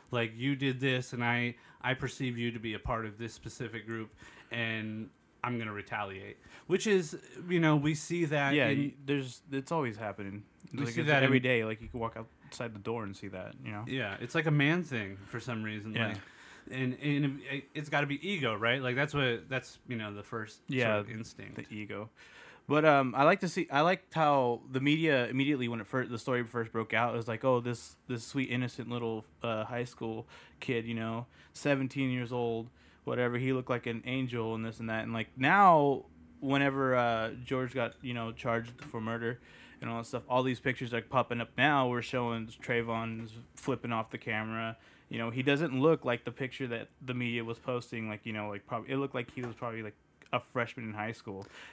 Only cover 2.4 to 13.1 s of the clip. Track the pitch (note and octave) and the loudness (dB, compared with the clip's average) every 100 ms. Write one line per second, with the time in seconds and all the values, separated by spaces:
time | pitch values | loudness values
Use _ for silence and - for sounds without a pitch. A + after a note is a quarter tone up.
2.4 | A#2+ A2+ A2 G#2+ - A2+ A2 G2+ A#2 - | -2 -2 -6 -6 -4 -4 -4 -8 -10 -10
3.4 | A2+ - A#2 A2+ G#2+ A2+ G#2+ - - - | -12 -8 -8 -8 -8 -8 -8 -14 -20 -20
4.4 | - A#2 A2+ A2 G#2+ G#2+ A2 _ _ _ | -8 -4 -2 -2 -4 -6 -10 _ _ _
5.4 | B2 A#2+ A2 G2+ G2 G#2+ G2+ F#2+ G2+ - | -4 -4 -4 -8 -6 -6 -6 -8 -12 -16
6.4 | - - - F#3 A3+ F#3+ D#3 - - - | -20 -14 -2 0 4 4 2 -6 -14 -10
7.4 | F3 F3 D#3+ D3+ D3 D3+ - E3+ D#3+ D3+ | 0 4 6 6 4 0 0 0 2 2
8.4 | C#3 D3 A#2+ C#3 C#3+ C3+ C#3 C#3+ C3 - | 4 4 4 4 0 -4 -2 0 -2 -8
9.4 | - C#3 C3+ E3 B2+ G#2+ G#2+ G2 G2 G#2 | -6 -6 -2 -2 -2 -2 -6 -6 -8 -8
10.4 | - - - - A#2+ A#2 D3+ C#3+ C3+ C3 | -12 -20 -10 -6 -4 0 4 6 6 4
11.4 | B2 A#2+ A2 A2 A2+ B2 A2+ A2 A2+ _ | 4 2 0 -4 -8 -6 -6 -6 -14 _
12.4 | C#3+ - A#2+ G#2 A2 A#2 G2+ | -14 -10 -8 -8 -6 -4 -6